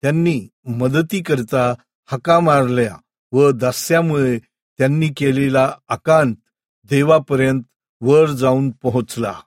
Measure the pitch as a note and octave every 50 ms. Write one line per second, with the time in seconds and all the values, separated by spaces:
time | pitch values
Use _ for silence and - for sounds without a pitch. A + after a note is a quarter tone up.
0 | - C3+ D3 E3 E3+ F3 D#3+ B2 F#2+ - _ _ _ B2+ A#2+ A#2 B2+ C3 C3+ D#3
1 | E3 D#3+ - G3 E3+ - D3+ C3+ A#2+ A2 - C3+ B2 B2 B2 - _ _ _ _
2 | _ _ - B2+ _ - E3 E3+ E3+ D#3+ D3 C#3 C3 B2 B2 B2 A#2+ G#2+ F#2 -
3 | _ _ _ _ _ _ - B2+ C#3+ C#3+ C3+ A#2 A#2 B2+ B2 - - - E3 E3
4 | E3+ E3 D3+ C#3+ C3+ B2+ B2 A2+ _ _ _ _ _ _ _ _ C3 C3+ C#3+ D#3
5 | D#3+ D#3 C#3 - D3 C#3 C3 C3+ C#3 C#3 C3 C3+ C3 C#3 D3 - _ _ A#2 G#2+
6 | _ D#3+ D#3+ D#3+ D3+ B2+ A2 - _ _ _ _ _ _ _ _ _ - C#3+ C#3
7 | C#3+ D3+ D#3+ D#3 C3+ _ C#3+ C3 C3 C3 C3+ C3+ A#2+ _ _ _ _ _ _ _
8 | A#2 B2 C#3+ D3+ D#3+ D#3 D3 B2 B2+ C3 C3 C3 C#3 C3+ A2+ _ - C3 G#2 B2+
9 | A#2 - - A#2 A#2 G2+ G2+ - -